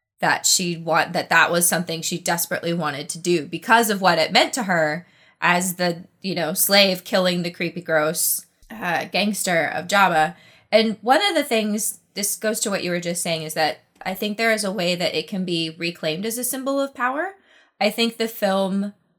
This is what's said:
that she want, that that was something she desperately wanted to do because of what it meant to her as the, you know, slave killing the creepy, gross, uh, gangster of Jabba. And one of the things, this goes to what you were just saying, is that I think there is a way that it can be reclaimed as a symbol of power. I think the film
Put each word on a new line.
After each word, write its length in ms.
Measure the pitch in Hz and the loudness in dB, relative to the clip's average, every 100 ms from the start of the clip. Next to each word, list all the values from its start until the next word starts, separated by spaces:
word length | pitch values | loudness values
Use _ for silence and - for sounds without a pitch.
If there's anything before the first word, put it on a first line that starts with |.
| _ _ | _ _
that 240 | 165 143 - | 0 0 2
she 320 | - 175 165 | 2 0 -4
want, 340 | 165 160 160 | 0 2 2
that 160 | 175 - | -2 2
that 220 | 165 156 | 4 4
was 160 | 175 175 | 4 2
something 340 | 170 175 165 | 0 -2 -6
she 160 | - 170 | -4 -4
desperately 540 | 175 170 - 180 170 | -2 -2 -2 -4 -2
wanted 360 | 170 151 139 147 | -2 -2 -4 -8
to 80 | 165 | -6
do 260 | 175 175 143 | 0 0 0
because 440 | 165 - 226 220 | -8 2 4 4
of 100 | 196 | 2
what 160 | 185 165 | 2 4
it 140 | 160 | 4
meant 220 | 214 311 | 2 2
to 100 | - | 0
her 420 | 196 170 156 156 - _ _ _ | 0 2 2 -2 -8 _ _ _
as 340 | 165 180 185 175 | 0 2 0 -2
the, 300 | 180 170 - _ | -2 -2 -12 _
you 120 | 190 170 | -6 -4
know, 180 | 156 | -2
slave 500 | 190 - 202 196 185 | -2 4 6 6 2
killing 400 | - 202 185 180 | 0 2 2 0
the 80 | 175 | -4
creepy, 300 | 175 170 170 | -4 -6 -6
gross, 640 | 175 160 151 170 - - - _ - | 0 2 2 0 -2 -2 -8 _ -20
uh, 340 | 220 180 160 175 | -8 -4 -2 -2
gangster 540 | 185 208 196 185 165 147 | 0 0 -2 0 0 0
of 220 | - 175 | -4 0
Jabba. 480 | 202 185 160 156 - - _ _ | 4 4 4 2 -2 -20 _ _
And 260 | 220 220 - | 2 2 -2
one 200 | 220 285 403 | 2 4 4
of 80 | 330 | 0
the 80 | |
things, 560 | 285 226 208 214 - - _ | 0 0 0 -2 -4 -8 _
this 220 | - 202 - | -6 -6 -2
goes 220 | 220 226 | -2 -2
to 80 | 220 | -2
what 140 | 190 | -2
you 80 | 175 | -2
were 100 | 175 | -2
just 200 | 170 175 | -2 -4
saying, 220 | 180 165 | -2 -4
is 120 | 156 160 | -4 0
that 240 | 151 - _ _ - | -2 -2 _ _ -8
I 80 | |
think 240 | 190 208 208 | -4 -4 0
there 140 | 226 | 0
is 100 | 220 | 0
a 80 | 202 | -2
way 240 | 185 175 175 | -2 -2 0
that 180 | 175 | -2
it 140 | 156 156 | -2 -4
can 160 | 190 | -6
be 260 | 180 170 165 160 | -2 -2 -4 -4
reclaimed 480 | 170 170 160 160 220 | -8 -4 -4 -4 -4
as 120 | 233 | -4
a 60 | 247 | -6
symbol 340 | 269 269 277 | -4 -2 -2
of 140 | 277 269 | -2 -4
power. 380 | 247 277 370 392 _ _ _ _ | -4 -4 -6 -10 _ _ _ _
I 80 | 214 | -2
think 280 | 214 233 226 | 2 -2 0
the 100 | 220 | -6
film 640 | - 196 196 190 196 202 - _ | -2 0 2 0 -2 -4 -10 _